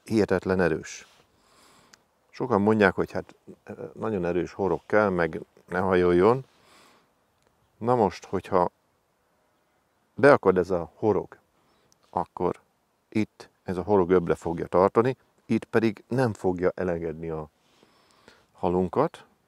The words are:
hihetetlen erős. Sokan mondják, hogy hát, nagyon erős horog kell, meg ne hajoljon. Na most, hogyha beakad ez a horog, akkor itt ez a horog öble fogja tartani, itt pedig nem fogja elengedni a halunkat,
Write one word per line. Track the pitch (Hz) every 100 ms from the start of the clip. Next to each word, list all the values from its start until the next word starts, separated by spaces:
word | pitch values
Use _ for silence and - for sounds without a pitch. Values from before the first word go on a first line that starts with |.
hihetetlen | - 110 95 92 - 92
erős. | 87 78 - - - _ _ _ _ _ _ _ _ - _ _ _
Sokan | - 127 110
mondják, | 101 110 98 90
hogy | 82
hát, | 90 90 - - - - 101 -
nagyon | - 110 104 87
erős | 87 82
horog | - 98 80 -
kell, | 104 104
meg | 90 82 76 - _ -
ne | 90
hajoljon. | 95 92 90 87 101 131 135 _ _ _ _ _ _ _ _ _ _ _ _ -
Na | 110 123
most, | 101 - -
hogyha | 95 - 98 87 _ _ _ _ _ _ _ _ _ _ _ _ _ _ -
beakad | 131 131 98 92
ez | 90
a | 90 82 -
horog, | 110 92 82 - _ _ _ _ _ _ _
akkor | 92 85 - 90 - _ _ _ _ _
itt | 110 104 - - _
ez | - 92
a |
horog | 85 104 85
öble | 92 85 80
fogja | 85 85 -
tartani, | 90 98 - 117 127 _ _ -
itt | 110 -
pedig | 117 113 98 -
nem | 123 127
fogja | 98 95 90 87 -
elengedni | 90 85 85 78 82
a | 80 76 _ _ _ _ _ _ _ - _ _
halunkat, | - 92 90 90 113 156 - - _